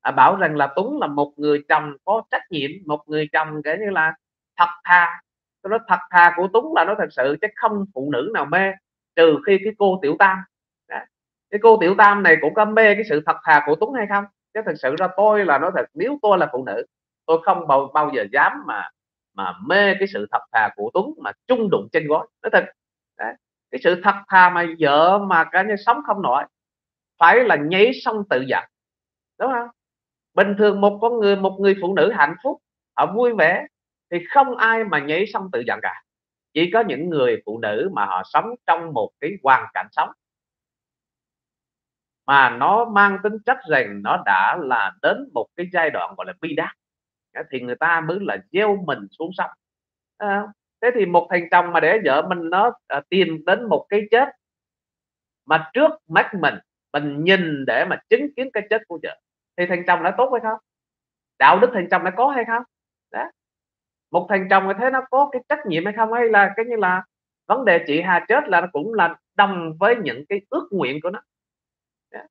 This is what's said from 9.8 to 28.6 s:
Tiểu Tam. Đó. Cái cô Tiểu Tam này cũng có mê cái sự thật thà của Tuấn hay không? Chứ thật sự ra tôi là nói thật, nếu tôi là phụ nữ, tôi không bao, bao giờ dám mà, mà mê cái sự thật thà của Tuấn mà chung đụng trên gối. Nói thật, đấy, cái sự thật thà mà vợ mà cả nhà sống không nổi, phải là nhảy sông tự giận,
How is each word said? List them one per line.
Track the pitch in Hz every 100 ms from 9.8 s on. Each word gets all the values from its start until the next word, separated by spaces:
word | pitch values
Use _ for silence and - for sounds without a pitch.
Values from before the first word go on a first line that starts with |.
| 202 185
Tiểu | 143 160
Tam. | 196 190 185 _ _ _ _
Đó. | - - _ _ _ _
Cái | 208
cô | 226 214
Tiểu | 170 185
Tam | 208 208
này | 185 160
cũng | 143
có | 202
mê | 214 214 220
cái | 202 -
sự | 151 151
thật | 160
thà | - 147 143
của |
Tuấn | 156 220
hay | 262 202
không? | 202 202 _ _
Chứ | 214 214
thật | 151
sự | 131 156
ra | 185 185
tôi | 214 214
là | 190 139
nói | 160 175
thật, | 120
nếu | 147 214 294
tôi | 214 190
là | 151
phụ | 127
nữ, | 127 101 - _ _ _ -
tôi | 165
không | 180 180 156
bao, | 139 139
bao | 151 151
giờ | 131 104
dám | 131 175 98 117
mà, | 110 85 _ _ _ _
mà | - 95 87 110
mê | 190 202
cái | 190 196
sự | 196 104
thật | 120 -
thà | 117 104 -
của | 104
Tuấn | 170 233 311
mà | 127 101 _
chung | 247 214
đụng | 117 104
trên | 165 156
gối. | 156 - _
Nói | -
thật, | 214 185 _ _ _ _ _
đấy, | - - _ _ _
cái | 127
sự | 180 175
thật | 208 202 -
thà | 190 180
mà | 175 175 165
vợ | 151 147 165 202
mà | 196 170
cả | 160 180
nhà | 202 202 208
sống | 240 294
không | 202
nổi, | 160 131 - _ _ _ _ _ _ _
phải | 170 214
là | 262 156
nhảy | 147 185 220 254
sông | 262 220 202
tự | 127 127
giận, | 98